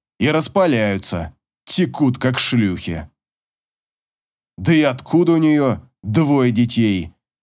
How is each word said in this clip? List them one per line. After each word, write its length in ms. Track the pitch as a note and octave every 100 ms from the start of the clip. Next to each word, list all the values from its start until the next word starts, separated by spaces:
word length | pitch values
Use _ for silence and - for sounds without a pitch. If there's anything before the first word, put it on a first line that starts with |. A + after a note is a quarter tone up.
| _ _
и 100 | B2+
распаляются, 1080 | D#3 D3+ G3+ F3+ A#2+ G#2 F#2+ - E2+ E2 - _ _ -
текут, 520 | - D#3+ - C#3 B2
как 220 | C3 B2
шлюхи. 720 | - B2 G2+ F2 - E2 D#2+ _ _ _ _ _ _ _ _ _ _ _ _ _ _ -
Да 160 | F#2+
и 100 | D#3+
откуда 500 | D3 B2+ - E3 E3+
у 40 | E3
неё 440 | D#3 D3+ C3+ G#2 - _
двое 500 | G#2 A2 D3+ C#3+ B2
детей? 640 | A2 A#2 - A2 F#2 E2 - _ _